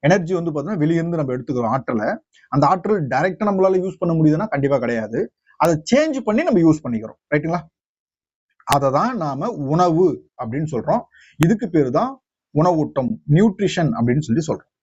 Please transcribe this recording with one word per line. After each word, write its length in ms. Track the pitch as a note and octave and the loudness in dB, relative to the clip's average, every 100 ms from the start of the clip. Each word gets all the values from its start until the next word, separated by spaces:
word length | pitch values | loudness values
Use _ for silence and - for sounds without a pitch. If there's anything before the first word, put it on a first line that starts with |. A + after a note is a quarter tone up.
எனர்ஜி 300 | C#3+ G3 E3 | 4 2 2
வந்து 180 | F3+ E3 | -4 -2
பாத்தீங்கன்னா 300 | D3+ C#3+ G#3 | -6 -6 -2
வெளியிருந்து 360 | D3+ E3 E3 E3+ | 0 0 0 -4
நம்ம 120 | C3+ | -4
எடுத்துக்கிறோம் 380 | B2 - B2 A#2 | -6 -4 -4 -2
ஆற்றலை. 340 | C3 - A#2+ A2 G#3+ _ _ _ | -2 -2 -2 -2 -4 _ _ _
அந்த 120 | D3 C#3+ | 2 2
ஆற்றல் 380 | F#3 F#3+ G#3 C#3 | 2 0 0 0
டைரக்டா 360 | F3+ F#3+ F#3 G#3 | 0 -2 -2 -2
நம்மளால 320 | G3 F#3 F#3+ | 2 2 2
யூஸ் 180 | F#3 F#3 | -2 -4
பண்ண 120 | F3 | -2
முடியுதுன்னா 340 | E3 D#3 D#3 D#3 | 2 4 2 -2
கண்டிப்பா 300 | C#3+ C#3 C#3 | -2 0 0
கிடையாது. 420 | A#2 A#2 A2 A#2 A3+ _ _ _ | 0 -2 -4 -4 -6 _ _ _
அதை 140 | D#3+ D#3+ - | 0 2 2
சேஞ்ச் 300 | C4 D#4 C4+ | 2 2 -2
பண்ணி 200 | A3 G#3+ | -2 0
நம்ம 160 | E4+ G#3+ | 2 4
யூஸ் 200 | E3 D#3 | 4 2
பண்ணிக்கிறோம், 340 | C3+ A2+ A2 - _ | 0 -6 -8 -16 _
ரைட்டுங்களா? 320 | D3+ D#3 E3+ D#3 _ _ _ _ _ _ _ _ _ - | -4 -2 -6 -8 _ _ _ _ _ _ _ _ _ -2
அதை 220 | C#3+ C3+ | 0 2
தான் 200 | C3+ G#3+ B3 | 2 0 -2
நாம 320 | D#3 C3+ G3+ F#3 C3+ | -6 -4 -6 -6 -2
உணவு 400 | D#3 F3+ D#3+ F#3 B2+ _ _ | 2 2 4 2 0 _ _
அப்படின்னு 320 | B2 C3+ D#3 | -8 -6 -4
சொல்றோம். 320 | B2+ G#2 D#3+ - _ _ _ | -4 -2 -2 -4 _ _ _
இதுக்கு 260 | E3 G#3+ G3+ | 0 0 0
பேரு 220 | E3 C3 | 0 2
தான் 180 | C#3+ B3 C#4 _ _ _ | 0 -2 -6 _ _ _
உணவூட்டம், 560 | C#3+ E3+ E3 D3 - B2 - - | 0 2 2 0 -2 -4 -6 2
நியூட்ரிஷன் 600 | D3+ A3 F#3+ G3 F#3+ D#3 | 4 4 2 -2 0 -2
அப்படின்னு 320 | A#2 A#2 C3 D3+ | 0 0 0 0
சொல்லி 160 | A#2+ | -2
சொல்றோம் 260 | D#3 G2+ _ _ | -2 -6 _ _